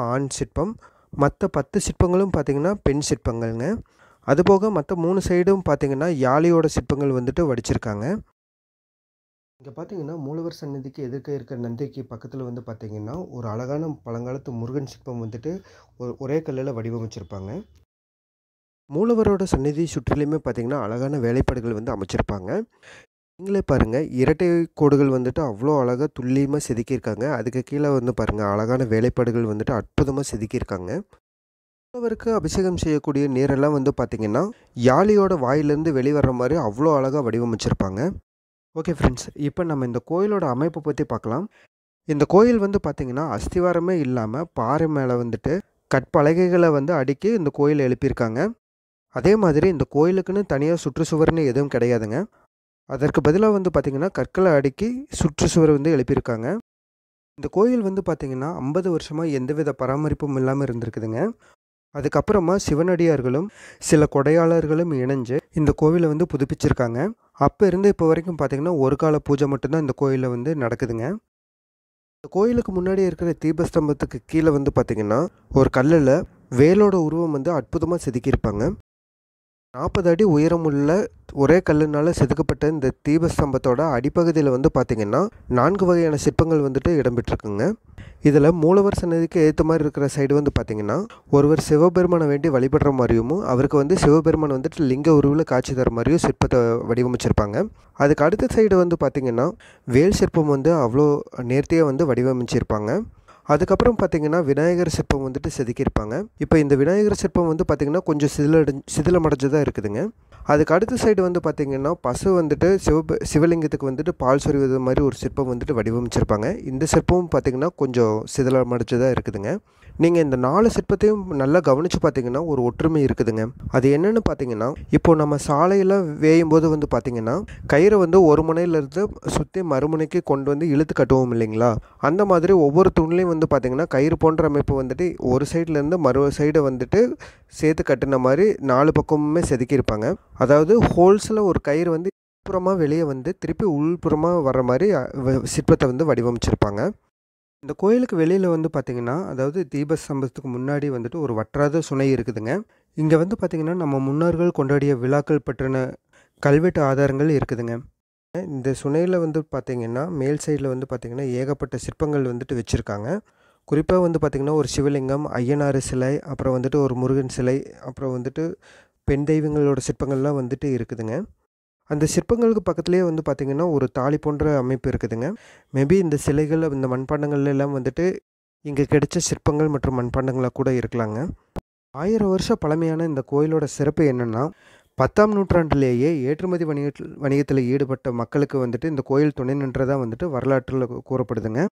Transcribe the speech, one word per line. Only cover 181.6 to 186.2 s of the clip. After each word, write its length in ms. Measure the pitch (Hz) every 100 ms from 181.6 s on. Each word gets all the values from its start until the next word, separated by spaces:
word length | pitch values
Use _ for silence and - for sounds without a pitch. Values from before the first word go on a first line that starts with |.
| _ _ _
ஆயிரம் 360 | 135 175 220 202
வருஷ 240 | 185 -
பழமையான 520 | 226 156 156 165 160 165
இந்த 160 | 139 -
கோயிலோட 380 | 143 156 160 147
சிறப்பு 380 | - 139 -
என்னன்னா, 380 | 151 123 120 110 151 - _ _ _ -
பத்தாம் 360 | 131 - 214
நூற்றாண்டிலேயே 760 | 208 190 175 160 139 135 120 143 160